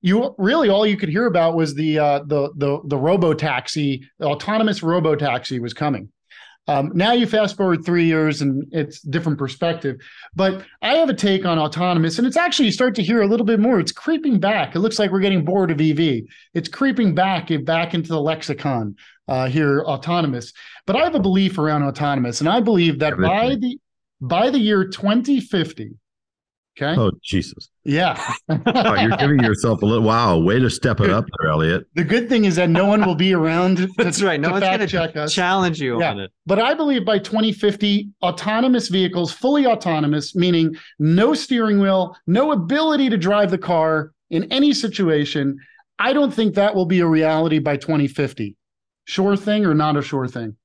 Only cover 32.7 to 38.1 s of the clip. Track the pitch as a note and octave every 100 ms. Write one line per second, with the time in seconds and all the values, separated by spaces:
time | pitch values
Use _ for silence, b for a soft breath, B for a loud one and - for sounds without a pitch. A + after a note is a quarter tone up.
32.7 | E3 G3+ G#3+ G3+ D#3 F#3 F3+ D#3+ E3 F3+
33.7 | F3+ F#3 - F3+ E3+ G3 D#3 D#3 F#3 G3
34.7 | F#3+ F#3+ F3 E3 D#3+ D3+ F#3+ F3+ F#3+ F3+
35.7 | D3+ C3+ A#2 E3 G2+ F#2+ _ - G3 A#3+
36.7 | D#4+ D4+ C4 F#3+ G#3 G3+ A3 A3 G#3 G#3
37.7 | G3+ G#3 G3+ G#3